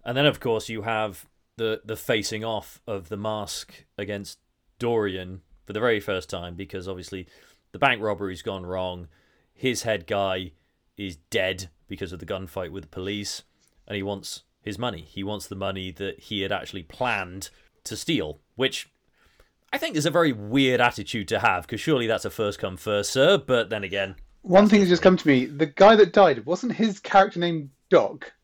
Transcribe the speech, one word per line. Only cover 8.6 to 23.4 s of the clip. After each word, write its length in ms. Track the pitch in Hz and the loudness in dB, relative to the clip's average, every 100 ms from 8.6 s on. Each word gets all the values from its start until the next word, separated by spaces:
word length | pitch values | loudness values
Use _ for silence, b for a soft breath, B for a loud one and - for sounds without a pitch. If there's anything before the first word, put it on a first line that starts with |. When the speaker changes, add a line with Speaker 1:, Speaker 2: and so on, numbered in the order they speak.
| 90 | -6
Speaker 1:
wrong. 420 | 92 92 90 85 _ _ _ _ | -4 -4 -6 -14 _ _ _ _
His 300 | _ 131 117 | _ -4 -2
head 240 | 117 104 85 | -2 -2 -2
guy 440 | 101 98 95 92 _ _ _ _ - | -2 0 -2 -6 _ _ _ _ -12
is 220 | 98 78 _ | -10 -12 _
dead 400 | 107 95 92 95 _ _ | -2 0 -4 -10 _ _
because 240 | 92 92 | -10 -10
of 80 | 87 | -10
the 60 | 85 | -8
gunfight 460 | 95 95 - 87 | -8 -8 -8 -8
with 120 | 92 | -10
the 60 | - | -12
police, 540 | - 92 104 101 - _ _ _ _ _ | -10 -6 -6 -6 -10 _ _ _ _ _
and 80 | 104 | -6
he 80 | |
wants 400 | 98 98 - - _ _ | -6 -8 -10 -16 _ _
his 160 | 107 104 | -12 -6
money. 240 | 123 85 | -6 -8
He 220 | 80 - | -14 -8
wants 240 | 98 107 - | -8 -8 -10
the 80 | 98 | -6
money 360 | 98 95 92 | -6 -6 -10
that 280 | 87 98 - | -8 -8 -8
he 220 | - 104 | -8 -4
had 100 | 95 | -2
actually 320 | 98 67 98 | -4 -6 -12
planned 680 | 80 - 127 104 90 92 - _ _ _ - | -14 -6 -4 -2 -6 -12 -14 _ _ _ -12
to 100 | 113 | -8
steal, 440 | - 127 78 76 _ - | -2 -2 -2 -10 _ -2
which 340 | 131 - - _ _ _ _ _ _ _ _ | -2 -2 -12 _ _ _ _ _ _ _ _
I 40 | 277 | -6
think 180 | 330 160 | -4 -2
is 100 | 151 | 0
a 60 | |
very 200 | 160 165 | 2 2
weird 460 | 110 104 135 131 123 | 0 -2 2 4 4
attitude 460 | 120 117 101 113 98 | 2 0 -8 -8 -2
to 100 | 104 | 2
have, 280 | 113 90 82 | 2 0 -4
'cause 120 | 110 | -6
surely 260 | - 139 113 | 0 0 2
that's 180 | 110 101 | -2 -2
a 40 | |
first 300 | - 104 98 | -2 -4 -2
come, 180 | 98 92 | -8 -6
first 340 | 110 104 101 | -2 -2 0
serve, 340 | 131 147 196 | 4 4 4